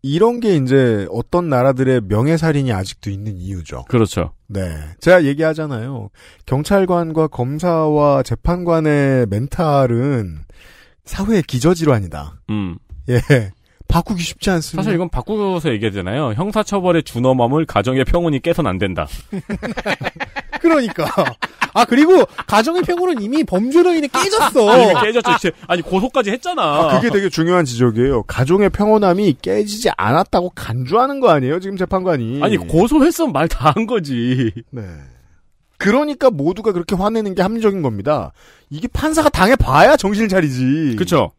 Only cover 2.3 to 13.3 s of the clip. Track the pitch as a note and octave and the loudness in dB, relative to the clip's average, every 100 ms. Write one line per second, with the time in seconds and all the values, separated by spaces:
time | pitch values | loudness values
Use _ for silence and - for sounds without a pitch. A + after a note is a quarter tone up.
2.3 | E3 D#3+ C#3+ C3+ G2+ G2 - G2+ G2 G#2 | 0 0 0 -2 -4 -6 -10 -10 -8 -10
3.3 | F#2+ F2+ F#2+ D#2 B1 - B2 G#2+ - D2+ | -10 -10 -10 -10 -14 -2 0 2 0 -6
4.3 | - _ G2 F2+ D#2 D2+ - E3 F#3 C#3+ | -8 _ -8 -6 -8 -14 -4 4 4 4
5.3 | C#3+ D#3+ D#3 D#3 B2 A#2+ C3 G2+ _ - | 0 -2 -2 -6 -8 -8 -10 -12 _ -20
6.3 | _ - C3 D#3 G3+ F#3 F3 E3 D#3+ D#3 | _ -4 -2 2 2 2 0 0 0 -2
7.3 | - B2 D3+ F3 E3 D#3 D3+ D3 C#3 C3 | -2 -4 -2 0 0 0 2 2 2 0
8.3 | A#2 - F3 F3 E3 D#3 D3 C#3 C3 A#2 | -4 -2 -2 0 0 2 2 2 2 0
9.3 | G2+ C#3 - D#3+ C#3+ C3 A#2 C3+ C3 G2 | -2 -4 -2 0 2 2 0 -2 -2 -4
10.3 | D#2 - - - - _ _ - - G3+ | -10 -18 -20 -20 -20 _ _ -12 -6 0
11.3 | G#3+ - B2+ C#3+ F3 D#3 A#2+ F#2 D#2 D2 | 0 0 0 2 2 2 0 -2 -10 -14
12.3 | - - G#2+ F#2+ E2+ _ - - B2 - | -16 -8 -6 -6 -10 _ -16 -2 -2 2